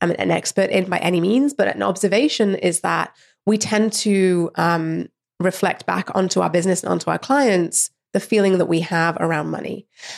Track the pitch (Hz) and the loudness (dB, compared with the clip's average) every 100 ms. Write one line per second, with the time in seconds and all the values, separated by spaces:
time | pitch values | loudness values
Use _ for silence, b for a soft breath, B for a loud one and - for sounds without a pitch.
0 | 175 - 190 165 - - 190 190 185 180 | -4 0 0 -2 -2 -2 0 0 -2 -2
1 | 170 180 180 240 285 277 196 202 196 185 | 0 2 2 2 2 0 -2 0 -2 0
2 | 196 202 294 - 208 196 180 170 180 170 | 0 2 0 2 0 2 0 0 -2 -2
3 | 165 b b b - 214 - 214 220 - | -4 b b b 0 0 2 0 0 0
4 | 214 196 185 180 170 - 170 170 160 165 | 0 4 4 2 0 0 0 0 -2 -4
5 | - _ _ _ 180 180 185 - - 180 | -8 _ _ _ -2 0 -2 -2 -4 -4
6 | - - 185 190 170 170 180 180 - 175 | -2 -2 0 0 0 0 2 0 0 -2
7 | 170 165 - 277 262 185 165 - - _ | -2 -4 0 2 4 2 0 -2 -4 _
8 | _ 196 - 214 196 185 170 165 165 170 | _ -6 0 2 4 2 2 0 0 0
9 | 165 165 165 156 160 156 135 - - B | 0 0 -2 -2 -4 -8 -8 -12 -14 B
10 | B | B